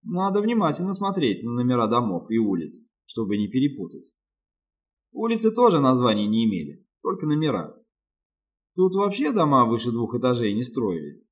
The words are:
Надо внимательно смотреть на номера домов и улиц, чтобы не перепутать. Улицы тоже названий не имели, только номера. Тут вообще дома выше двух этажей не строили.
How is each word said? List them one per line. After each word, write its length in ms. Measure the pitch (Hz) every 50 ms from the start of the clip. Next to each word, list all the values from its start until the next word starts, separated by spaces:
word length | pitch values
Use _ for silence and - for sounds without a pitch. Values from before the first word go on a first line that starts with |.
Надо 380 | _ - 175 180 190 196 190 208
внимательно 520 | 208 226 240 220 202 160 139 160 175 190
смотреть 500 | 190 190 202 196 190 185 151 117 98 -
на 100 | 113 117
номера 340 | 120 123 123 123 127 123 113
домов 440 | 107 117 120 123 107 90 85 - -
и 80 | 110 113
улиц, 400 | 113 101 92 87 80 73 - - _ _ _ _ _
чтобы 320 | - - 117 113 95 104 104
не 100 | 104 95
перепутать. 640 | 110 131 139 143 131 123 92 - - - - _ _ _ _ _ _ _ _ _ _ _ _ _ _ _ _ _ _ _ _ _
Улицы 380 | _ - 220 226 233 220 226 220
тоже 300 | 220 233 247 233 180 151
названий 460 | 139 127 131 123 123 120 107 104 104
не 180 | 104 107 113 117
имели, 420 | 110 98 90 76 71 - - _ _ _ _
только 240 | - - - - -
номера. 500 | 151 147 151 156 151 120 92 82 - - _ _ _ _ _ _ _ _ _ _ _ _ _ _ _ _ _ _ _ _
Тут 200 | 180 185 185 185
вообще 380 | 196 202 202 196 240 294 302
дома 320 | 240 208 160 147 139 131 120
выше 260 | 113 117 113 113 123
двух 240 | 113 117 117 110 -
этажей 400 | 117 120 127 123 117 117 104 101
не 80 | 110
строили. 640 | 127 123 - 135 117 101 87 80 76 73 73 - _ _